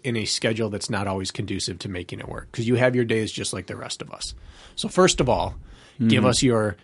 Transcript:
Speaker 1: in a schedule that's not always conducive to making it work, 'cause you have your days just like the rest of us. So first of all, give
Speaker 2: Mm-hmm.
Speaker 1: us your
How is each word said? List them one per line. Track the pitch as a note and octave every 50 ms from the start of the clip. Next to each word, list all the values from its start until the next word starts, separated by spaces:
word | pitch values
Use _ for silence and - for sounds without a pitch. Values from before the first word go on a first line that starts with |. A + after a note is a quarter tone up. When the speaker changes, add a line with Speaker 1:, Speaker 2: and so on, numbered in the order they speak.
| -
Speaker 1:
in | C3 A#2
a | A2+ G#2
schedule | - - - - A2+ A2+ G#2+ A2+ G#2
that's | G2+ G2+ - -
not | A2+ G2 G2+
always | G2 F#2+ F#2+ F#2+ -
conducive | - - G#2 G2 G2 F#2 - - F#2+ -
to | - G2+
making | F#2 F2+ F2 - - -
it | - -
work, | - - - -
'cause | - - A2+
you | A2+ B2
have | A2+ B2+ B2+ B2
your | B2 A#2+
days | A2 A2+ A2+ G#2+ F#2+
just | - - G2+ - -
like | F#2+ F2
the | - -
rest | - - - - - -
of | F#2+
us. | - - - - - - - - - - - - -
So | - -
first | - - F3+ F#3 F3 - -
of | D#3
all, | A#2+ G#2+ F2 F2 - - - - - - - - - _ -
give | A2+ A2+ A2+ B2+
Speaker 2:
Mm-hmm. | B2
Speaker 1:
us | B2+ A#2+ - C#3
your | B2+ A#2 A2 G#2+ G#2 G2 -